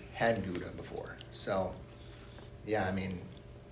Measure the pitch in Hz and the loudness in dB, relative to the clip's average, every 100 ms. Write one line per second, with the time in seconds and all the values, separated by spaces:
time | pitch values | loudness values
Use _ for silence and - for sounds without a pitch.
0 | - - 117 110 98 87 - - - - | -8 4 6 6 4 0 -2 -6 -4 -4
1 | - - - - - 98 92 - - - | -4 -8 -6 -2 2 4 2 -2 -10 -12
2 | - - - - - - - 107 92 95 | -14 -12 -14 -12 -12 -10 2 4 4 2
3 | 95 90 - - - - - | 0 -2 -6 -12 -14 -14 -14